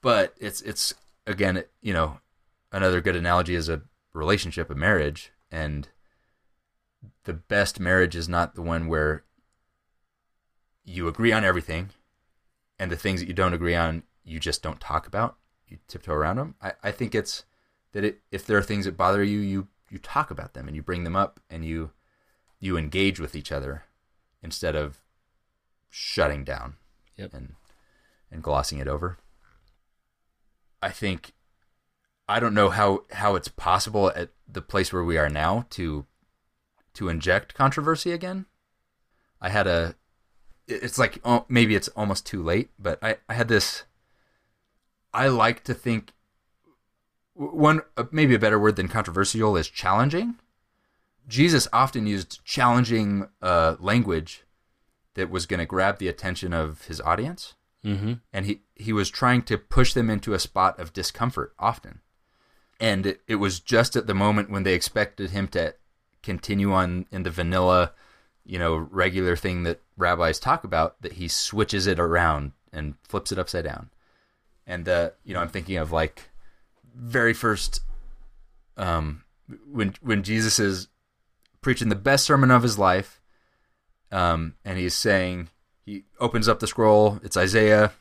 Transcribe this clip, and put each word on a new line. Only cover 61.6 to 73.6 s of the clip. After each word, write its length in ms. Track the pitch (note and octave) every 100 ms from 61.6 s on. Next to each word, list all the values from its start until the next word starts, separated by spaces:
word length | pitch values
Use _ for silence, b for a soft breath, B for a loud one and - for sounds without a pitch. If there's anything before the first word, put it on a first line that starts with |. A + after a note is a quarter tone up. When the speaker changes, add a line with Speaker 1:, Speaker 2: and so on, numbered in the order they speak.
| G2+ A#2 - - _ _ _ _ _ _ _ _
Speaker 1:
And 260 | A2+ G2 F#2+
it, 140 | F#2 _
it 80 | A2+
was 240 | G2+ F2+
just 340 | - A2+ A#2+
at 140 | B2+ A2
the 60 |
moment 360 | G2 G2+ G#2 G2+
when 140 | G2
they 100 | F#2+
expected 560 | F#2 - - G#2 - G2
him 160 | F#2+ G2
to 260 | F2+ D#2+ - _ _ _ _ -
continue 460 | F2+ - G2+ G2
on 320 | F#2+ F2+ F2+ F2+
in 120 | F#2+
the 80 | F2+
vanilla, 640 | E2 F2 F#2 F2+ F2+ F2 - b b b b
you 140 | - F2+
know, 180 | E2+ D#2+
regular 600 | D#2+ F#2 F2+ F#2 F2+ E2+
thing 260 | F#2+ F2+
that 180 | F2 E2 _ -
rabbis 420 | F2+ F2 E2 D#2+
talk 240 | - D#3+
about, 360 | G2+ E2+ E2 -
that 140 | F2
he 120 | F2 F2
switches 580 | - - G#2 G#2+ G2+ F#2
it 120 | F2
around 540 | E2+ E2+ E2+ D2+ C#2+ - _
and 240 | D#2+ D2 C#2+ _
flips 240 | G#2 -
it 60 | F#2
upside 260 | F2+ F2+